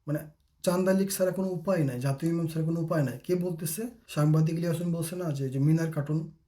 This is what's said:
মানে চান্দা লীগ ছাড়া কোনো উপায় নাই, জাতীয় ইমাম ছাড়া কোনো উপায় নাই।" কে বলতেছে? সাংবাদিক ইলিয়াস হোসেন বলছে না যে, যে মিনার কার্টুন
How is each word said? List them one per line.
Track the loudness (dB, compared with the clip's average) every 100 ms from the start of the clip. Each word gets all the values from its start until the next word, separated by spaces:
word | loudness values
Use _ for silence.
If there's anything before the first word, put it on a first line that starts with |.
| -6
মানে | -6 -6 -20 _ _
চান্দা | 0 2 4
লীগ | 2 2
ছাড়া | 0 0
কোনো | 0 -4
উপায় | -4 0 0
নাই, | 0 0
জাতীয় | -2 0 0
ইমাম | 0 -2
ছাড়া | -2 -2
কোনো | -2
উপায় | 0 0
নাই।" | 0 -2
কে | -2 0
বলতেছে? | -2 -4 -6 -6 -8 -10 -6
সাংবাদিক | 2 4 4 4 2
ইলিয়াস | 0 0
হোসেন | -2
বলছে | -2 -4 -4
না | -4
যে, | -2 -2
যে | 2
মিনার | 4 4 2
কার্টুন | -2 -2 -2 -4 -12